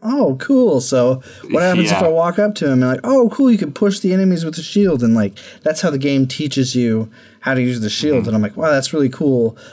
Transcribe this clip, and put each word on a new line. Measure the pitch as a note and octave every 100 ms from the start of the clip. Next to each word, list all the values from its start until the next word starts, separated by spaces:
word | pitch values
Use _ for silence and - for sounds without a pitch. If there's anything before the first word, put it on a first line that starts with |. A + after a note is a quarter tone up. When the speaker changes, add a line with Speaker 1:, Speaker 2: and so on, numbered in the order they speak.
| A3
Speaker 1:
"Oh, | C#4+ F#3 C3
cool." | - C4+ A#3+ C3+
So | B2+ C3 B2 C3 - - -
what | D#3
happens | F3+ F3+ E3
if | F#3+
Speaker 2:
Yeah. | F3
Speaker 1:
I |
walk | E3 E3+ F3
up | G#3 G#3+
to | D3
him | C3
and, | B2+
like, | C3
"Oh, | - C4+ A#3
cool, | - C4+
you | G#3+
can | D#3+
push | - G#3 G3
the | F#3+
enemies | F#3 F#3+ F3 E3
with | D#3+
the |
shield," | D#3+ G3+ G3 C#3+
and, | A#2 A2+
like, | G2+ - - -
that's | D#3 D#3
how | F3+
the | C#3
game | C#3+ C#3 C3
teaches | - D3+ C#3 C3 B2+
you | A#2+ A2 A2 - - -
how | -
to | C3
use | B2 A#2+
the | G#2+
shield. | - D3+ C3+
Speaker 2:
Mm-hmm. | A2
Speaker 1:
And | G#2+
I'm |
like, | G#2 -
"Wow, | D#3
that's | C#3 C3
really | D#3+ C3+
cool." | B2+ D3 B2+ A2+ - -